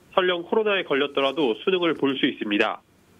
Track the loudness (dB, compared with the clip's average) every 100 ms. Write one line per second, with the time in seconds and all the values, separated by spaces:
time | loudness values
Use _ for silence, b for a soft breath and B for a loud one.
0 | -6 0 0 0 -2 0 2 0 0 0
1 | 0 0 0 2 0 0 0 0 0 0
2 | 0 0 -2 -2 -2 0 0 -2 _ _
3 | _